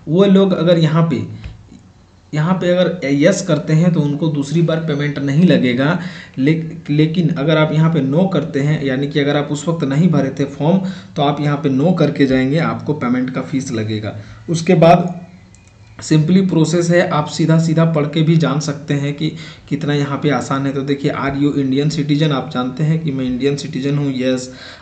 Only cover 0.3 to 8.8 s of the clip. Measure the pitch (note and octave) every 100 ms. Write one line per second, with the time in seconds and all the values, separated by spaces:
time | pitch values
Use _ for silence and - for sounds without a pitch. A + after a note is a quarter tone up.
0.3 | F#3+ G3 F#3 E3 E3+ D#3 D#3+ E3 A2+ -
1.3 | - - - - - - _ _ _ -
2.3 | D3+ D#3+ F#3 F3+ F3+ E3+ - C3+ C#3+ E3
3.3 | F#3+ - D3+ - D#3 F3 E3 C#3+ C#3+ E3
4.3 | D3 C#3 E3 E3 D#3+ D#3+ C#3+ D3 C#3 C#3
5.3 | C#3+ F3+ C3 B2 A#2+ C#3+ F3 - - -
6.3 | - C3+ E3 E3 - - D3 D#3+ F#3 D#3+
7.3 | C#3 D3 D#3 D3+ D3+ E3 E3 C3 D3+ F#3
8.3 | D#3 - C#3 D3 D3+